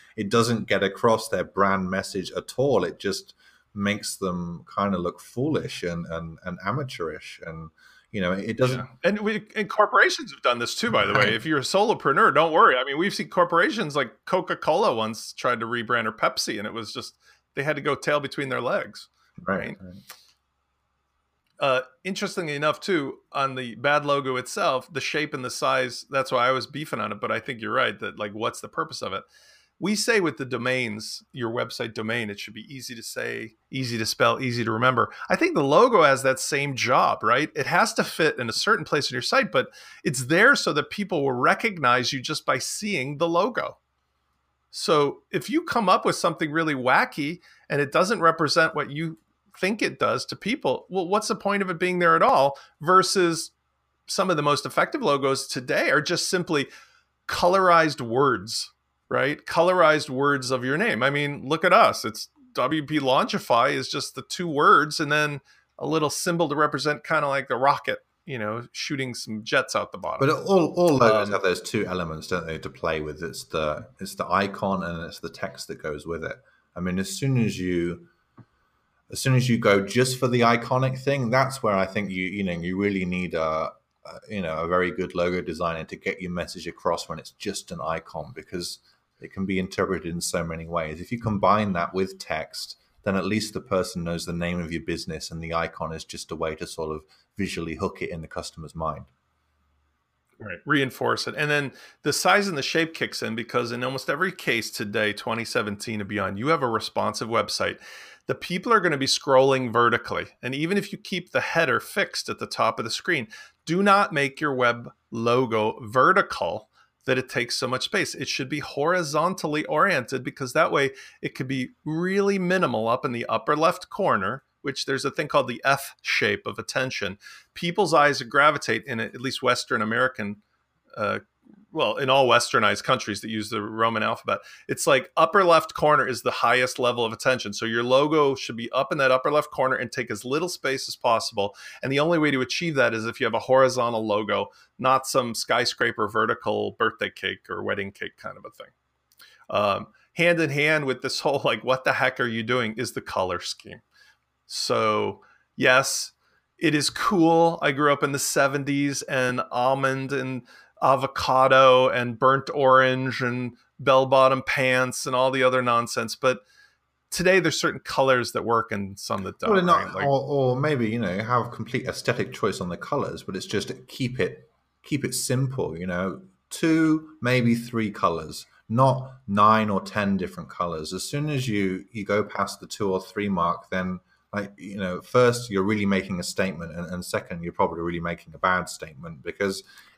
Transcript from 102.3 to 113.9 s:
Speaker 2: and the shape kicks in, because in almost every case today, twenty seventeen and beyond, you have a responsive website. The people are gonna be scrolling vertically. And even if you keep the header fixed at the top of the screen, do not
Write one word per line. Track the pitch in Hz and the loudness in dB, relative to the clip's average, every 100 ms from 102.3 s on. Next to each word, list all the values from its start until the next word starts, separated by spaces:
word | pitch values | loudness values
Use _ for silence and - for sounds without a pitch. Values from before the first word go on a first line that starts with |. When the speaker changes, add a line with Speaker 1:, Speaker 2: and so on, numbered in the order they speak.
| 196 202 | 4 2
Speaker 2:
and | 147 | -4
the | |
shape | - 160 160 | -2 -2 -2
kicks | 160 120 - | -4 -6 -4
in, | 113 113 | -6 -6
because | 120 123 117 | -4 -2 -2
in | 120 | -4
almost | 127 135 - | -6 -4 -4
every | 147 185 | -2 -2
case | - - 117 - | -2 -2 -2 -2
today, | - 107 110 107 | -6 -4 0 0
twenty | 101 123 113 113 | -2 -4 -6 -2
seventeen | 123 107 101 - 107 | -2 -2 -4 -6 -6
and | 101 | -4
beyond, | 104 98 98 | -4 -4 -2
you | 135 | -2
have | 165 | 0
a | 127 | 0
responsive | 110 - 107 104 110 113 | -2 -2 -2 -2 -2 -2
website. | 113 104 - 95 - - - - - - | -2 -2 -2 -2 -4 -12 -20 -20 -10 -6
The | - | -6
people | - 185 247 | -4 -4 2
are | 220 | 2
gonna | 175 143 | 4 0
be | 131 | 0
scrolling | - 143 131 135 131 123 | 0 4 6 6 4 2
vertically. | 117 120 117 - 85 80 _ | 2 4 2 -2 -6 -6 _
And | 123 135 | -8 -4
even | 160 202 | -2 -2
if | 196 | -2
you | - | -8
keep | - 180 175 | -8 -8 -4
the | 131 | -2
header | - 165 156 117 | 0 0 2 0
fixed | - 202 185 - - | -2 -4 -4 -4 -8
at | 117 | -8
the | 113 | -6
top | - 113 113 | 0 0 0
of | 113 | -6
the | |
screen, | - - 160 110 - - _ - | -6 -4 -4 -4 -12 -20 _ -4
do | 175 | 2
not | 202 | 4